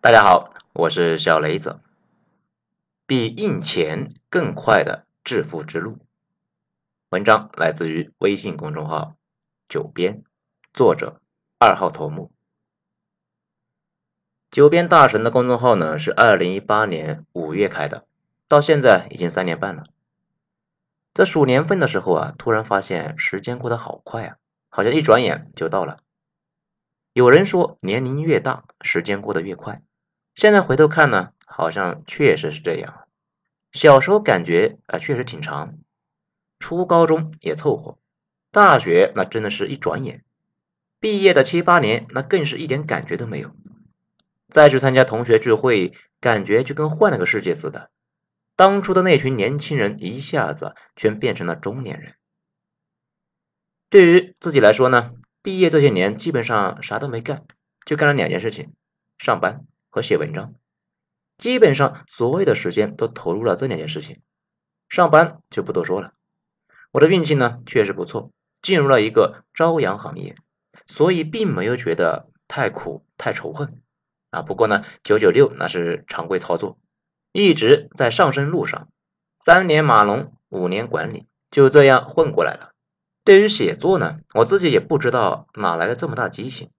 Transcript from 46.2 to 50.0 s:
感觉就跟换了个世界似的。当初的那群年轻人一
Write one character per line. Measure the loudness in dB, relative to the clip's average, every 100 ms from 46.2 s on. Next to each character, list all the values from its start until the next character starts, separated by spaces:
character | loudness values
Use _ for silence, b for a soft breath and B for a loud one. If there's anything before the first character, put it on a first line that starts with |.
感 | -2 -2 0
觉 | -2
就 | -2 -6
跟 | -6
换 | 0 0
了 | 0
个 | -2
世 | -4
界 | -4 -6
似 | -8
的。 | -14 -20 _ _ _ _ _ _
当 | 2 4 4
初 | 0
的 | 0
那 | 2 2
群 | 0
年 | -4 -4 -4
轻 | -6 -4
人 | -4
一 | -4